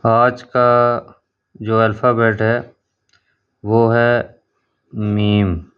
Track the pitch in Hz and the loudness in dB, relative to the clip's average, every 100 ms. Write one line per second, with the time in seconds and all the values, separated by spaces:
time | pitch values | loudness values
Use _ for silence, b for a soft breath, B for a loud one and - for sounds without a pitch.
0 | 117 113 123 127 - 127 123 120 120 120 | 2 2 2 -2 -6 0 2 2 0 -2
1 | - - _ _ _ - 107 113 113 104 | -10 -20 _ _ _ -12 -2 0 0 0
2 | 123 117 113 104 110 120 - _ _ _ | -2 0 0 0 -2 -2 -6 _ _ _
3 | _ _ _ _ _ _ 104 113 113 117 | _ _ _ _ _ _ -2 0 2 2
4 | 117 120 - _ _ _ _ _ _ - | 0 0 -4 _ _ _ _ _ _ -8
5 | 104 104 104 104 98 85 - | -4 -2 0 0 0 -4 -10